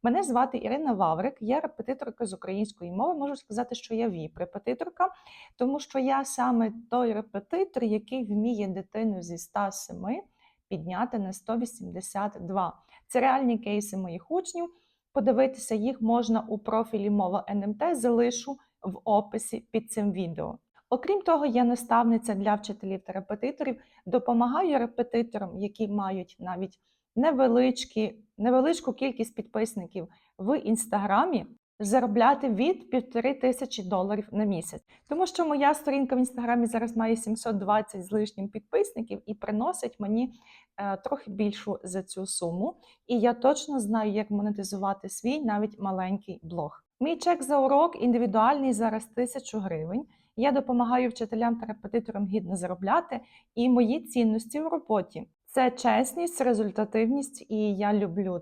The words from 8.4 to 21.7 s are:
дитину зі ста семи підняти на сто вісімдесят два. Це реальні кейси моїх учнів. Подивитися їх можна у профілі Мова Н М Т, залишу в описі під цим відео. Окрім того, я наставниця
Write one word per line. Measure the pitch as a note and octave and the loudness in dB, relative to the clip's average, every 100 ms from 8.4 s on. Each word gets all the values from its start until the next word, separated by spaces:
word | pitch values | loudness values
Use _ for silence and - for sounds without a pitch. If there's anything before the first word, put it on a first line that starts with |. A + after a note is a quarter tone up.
| A3+ A3 G3 | 0 0 -2
дитину | F#3 F#3+ A3 A3+ F#3+ | -4 -6 -2 -2 -2
зі | E3+ | -6
ста | F3 - G3+ G3 | -10 -6 -2 -2
семи | G3 - F3+ F#3 D4+ - _ _ _ _ | -4 -12 -8 -6 -6 -8 _ _ _ _
підняти | F3+ D#3+ F3+ B3 A#3 | -8 -6 -4 -2 -2
на | F#3+ | -6
сто | F#3+ - A#3 | -8 -4 -4
вісімдесят | A#3+ - F#3 F3 F#3+ G3+ G#3 - | -4 -8 -12 -10 -8 -6 -6 -6
два. | E3+ F#3+ F3 - _ - _ | -4 -2 -2 -6 _ -20 _
Це | B3+ | 2
реальні | C4 C4 B3+ A3 | 4 4 2 0
кейси | G#3+ G#3 G#3 F#3+ | 0 -4 -4 -8
моїх | F#3 E3+ - | -8 -10 -4
учнів. | E4+ F4+ E4+ F4 _ _ _ _ | -4 -4 -8 -8 _ _ _ _
Подивитися | C#4 A3+ A#3 C4+ C4+ - | 0 4 4 2 0 -4
їх | A3 A3+ C4 | -2 -2 0
можна | A3 A#3 A3+ A3+ - | 2 2 2 0 0
у | G#3+ | -6
профілі | - A3 A3+ G#3+ G3+ | -2 -2 0 -2 0
Мова | G#3 F#3 F#3+ - | 2 2 -2 -2
Н | G3+ | -4
М | G3+ | -2
Т, | G#3+ D#4+ | 0 0
залишу | D4 A#3+ A#3 A#3+ A#3+ - C4+ _ _ | 2 2 4 2 0 -8 -12 _ _
в | - F#3 | -10 -6
описі | - G#3 G#3 A3 - A3+ - | 2 2 2 -8 -6 -10 -4
під | A3 A3+ | -4 -4
цим | - G3+ | -2 -2
відео. | F#3 F3 D#3+ D#3 - _ _ _ | -2 -6 -6 -8 -8 _ _ _
Окрім | B3 B3+ G4+ | -2 0 0
того, | F#4 D#4+ C#4+ | 4 2 4
я | A#3 | 4
наставниця | A#3+ | 2